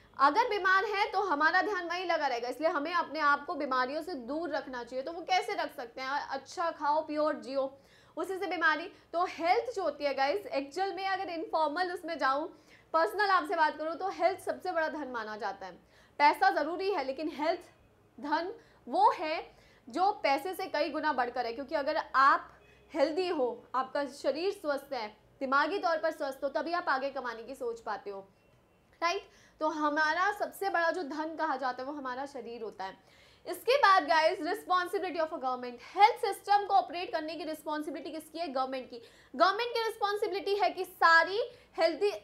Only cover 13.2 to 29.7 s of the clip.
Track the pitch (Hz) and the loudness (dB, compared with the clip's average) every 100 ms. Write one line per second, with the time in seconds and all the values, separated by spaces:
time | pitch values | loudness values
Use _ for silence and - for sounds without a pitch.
13.2 | 403 370 311 339 302 294 311 330 381 320 | 4 4 2 2 2 0 -6 -4 -4 2
14.2 | 349 370 - 262 370 339 311 302 269 247 | 2 2 -4 -6 -2 -2 -2 -2 -6 -6
15.2 | 214 214 208 196 185 175 _ _ - - | -6 -6 -6 -6 -12 -16 _ _ -10 4
16.2 | 294 302 392 392 294 349 381 381 262 269 | 6 6 4 4 0 -2 -2 -2 -2 -4
17.2 | 311 262 311 359 - _ _ _ _ - | -6 -2 0 -2 -4 _ _ _ _ -12
18.2 | 285 302 349 466 - _ - 302 440 494 | -2 -2 -2 -8 -16 _ -4 4 4 4
19.2 | 311 330 - - - _ - 233 381 415 | -2 -4 -6 -16 -20 _ -8 0 0 2
20.2 | 302 277 370 370 370 302 330 294 302 262 | 2 0 0 -6 -4 -2 -2 -2 -2 0
21.2 | 247 254 233 233 269 311 277 311 - 254 | -2 -2 -4 -6 -4 -2 -2 -2 0 4
22.2 | 269 339 - - - - - 320 285 311 | 6 6 0 -20 -20 -20 -6 0 2 2
23.2 | 359 320 247 - - 254 254 294 285 262 | 0 0 0 -2 -6 -4 -2 -2 -4 -4
24.2 | 311 269 370 392 302 277 277 254 214 - | -2 0 -2 -2 -2 -4 -4 -8 -8 -12
25.2 | _ - 269 277 302 381 359 320 320 320 | _ -6 2 2 4 2 0 2 0 -2
26.2 | 285 269 277 311 294 339 349 269 277 262 | -6 -4 -4 -2 -2 -2 0 0 -2 -6
27.2 | 247 226 226 269 240 233 233 196 196 196 | -8 -8 -12 -8 -8 -6 -6 -8 -8 -12
28.2 | 190 _ _ _ _ _ _ - 339 392 | -14 _ _ _ _ _ _ -2 -2 -2
29.2 | - - - - 311 | -6 -20 -20 -4 -2